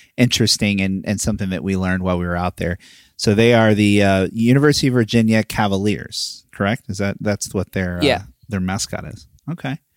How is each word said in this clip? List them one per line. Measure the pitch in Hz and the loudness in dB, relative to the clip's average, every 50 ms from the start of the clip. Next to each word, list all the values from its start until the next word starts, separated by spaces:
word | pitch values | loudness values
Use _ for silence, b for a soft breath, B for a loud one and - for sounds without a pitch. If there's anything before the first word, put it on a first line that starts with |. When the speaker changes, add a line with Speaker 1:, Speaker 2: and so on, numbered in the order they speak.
| b b _ | b b _
Speaker 1:
interesting | - 123 117 - - 113 104 - - 110 101 98 98 | 0 0 2 2 2 0 0 0 0 0 0 0 0
and, | 98 95 95 95 - | 0 0 -2 -4 -4
and | - 101 95 | -4 -4 -2
something | - 113 104 92 104 92 | -2 -4 -4 -4 -4 -4
that | 92 - - | -4 -4 -2
we | 98 95 | -2 -2
learned | 92 92 92 95 92 | 0 0 0 -2 0
while | 92 92 90 87 | 0 -2 -2 -2
we | 87 | -2
were | 87 87 | -2 -2
out | 87 90 90 - - | -2 -2 -4 -4 -4
there. | 85 85 85 b b b b b b b b | -4 -4 -4 b b b b b b b b
So | - - 113 101 | -4 0 2 4
they | 107 113 120 120 | 4 6 6 6
are | 113 113 110 107 | 6 6 4 4
the, | 104 104 104 104 101 | 4 4 4 4 4
uh, | 101 98 95 95 95 - | 4 4 2 2 0 -2
University | - 113 113 120 131 139 147 151 143 - 143 131 | -2 0 2 2 4 4 4 4 2 2 0 0
of | 123 | 2
Virginia | 123 110 - - 117 113 110 110 110 | 2 0 2 2 2 2 2 2 0
Cavaliers, | 104 - - - 107 98 98 98 101 107 95 - - - - - - - - - _ _ | 0 -2 -2 -2 -2 0 0 0 0 -2 -2 -4 -6 -10 -10 -10 -10 -10 -12 -16 _ _
correct? | - - 98 101 117 - _ - | -6 -4 -2 -2 -2 -4 _ -8
Is | 95 101 | -6 -4
that, | 98 98 - - | -4 -4 -4 -4
that's | 107 107 101 - - - - | -4 -4 -4 -4 -6 -6 -6
what | 98 87 - | -6 -6 -4
their, | - 95 92 90 87 87 | -4 -4 -4 -4 -4 -2
uh, | - | 0
Speaker 2:
Yeah. | 135 120 98 - - - _ _ - | 0 0 -2 -6 -12 -20 _ _ -8
Speaker 1:
their | 107 95 | -6 -4
mascot | 92 92 95 101 - - - 87 - | -2 -2 -4 -4 -6 -8 -10 -10 -10
is? | - - - - _ _ _ _ 143 | -12 -16 -18 -20 _ _ _ _ -12
Okay. | 170 - - 131 135 - _ _ _ | -12 -10 -8 -10 -10 -10 _ _ _